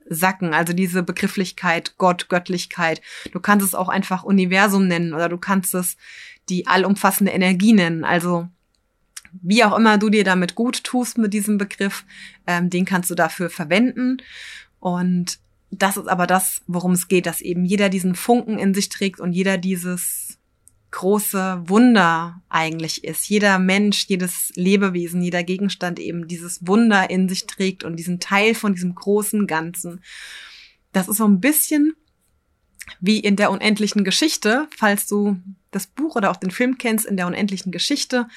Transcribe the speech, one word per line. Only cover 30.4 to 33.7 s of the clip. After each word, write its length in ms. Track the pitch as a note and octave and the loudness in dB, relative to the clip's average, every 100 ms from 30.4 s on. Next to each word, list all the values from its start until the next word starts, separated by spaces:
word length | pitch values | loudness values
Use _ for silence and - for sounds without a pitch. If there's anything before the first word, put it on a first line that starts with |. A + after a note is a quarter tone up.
| - - - _ _ | -20 -20 -20 _ _
Das 160 | F#3+ F3+ | -4 -2
ist 100 | - | 2
so 100 | G#3+ | 4
ein 140 | F#3+ | 4
bisschen 540 | C4 D4+ - D4+ D4+ - _ _ _ _ _ _ _ - - - | 4 2 2 2 2 0 _ _ _ _ _ _ _ -20 -20 -4
wie 200 | F3+ A3 | 0 2
in 160 | G3+ G3 | 2 2
der 120 | G#3 | 2
unendlichen 540 | G3 G#3+ | 2 0